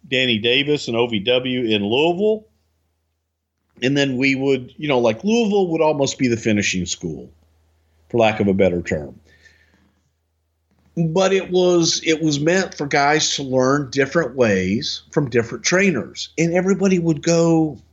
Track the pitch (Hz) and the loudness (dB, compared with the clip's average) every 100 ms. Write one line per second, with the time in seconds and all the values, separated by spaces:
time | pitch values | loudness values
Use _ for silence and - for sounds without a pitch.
0 | - 127 127 110 117 131 139 147 - 117 | -2 0 2 0 2 2 2 -2 -2 -2
1 | 120 110 104 127 127 127 120 107 101 123 | 0 0 0 0 0 -2 0 0 0 2
2 | 160 175 214 220 - _ _ _ _ _ | 0 2 0 -2 -8 _ _ _ _ _
3 | _ _ _ _ _ _ _ - 127 143 | _ _ _ _ _ _ _ -8 -4 -2
4 | 139 127 139 135 139 135 123 - 151 127 | -2 0 -2 -2 -2 -2 -4 -12 -2 0
5 | 120 110 202 233 220 202 180 160 156 143 | 0 -2 -2 0 0 0 0 0 0 0
6 | 135 - 131 113 113 104 98 92 87 - | -4 -2 -2 0 0 0 0 -4 -6 -8
7 | 87 71 62 _ _ _ _ _ _ _ | -8 -10 -14 _ _ _ _ _ _ _
8 | _ 120 110 107 101 95 92 87 85 78 | _ 2 2 2 0 2 2 2 -4 -6
9 | 73 - _ _ - _ _ _ _ _ | -8 -18 _ _ -20 _ _ _ _ _
10 | _ _ _ _ _ _ _ _ _ - | _ _ _ _ _ _ _ _ _ -4
11 | 160 170 190 190 175 180 180 175 160 - | -2 0 2 0 0 2 4 4 2 -2
12 | 156 156 160 143 156 185 180 - 147 147 | -2 0 0 0 0 0 -2 -6 -2 2
13 | 143 156 151 - 139 127 127 143 135 135 | 2 2 0 -4 -2 2 2 2 -2 -2
14 | 135 170 143 131 117 98 92 107 151 - | 0 0 -2 0 2 2 0 -2 -4 -10
15 | - - 139 120 110 120 - 180 196 139 | -4 -4 0 0 -2 -6 -2 2 2 0
16 | 71 - - - 170 175 185 190 196 185 | -6 -12 -12 -2 0 0 0 0 2 2
17 | 165 147 156 170 165 165 156 120 _ | 0 -2 0 2 4 4 2 -4 _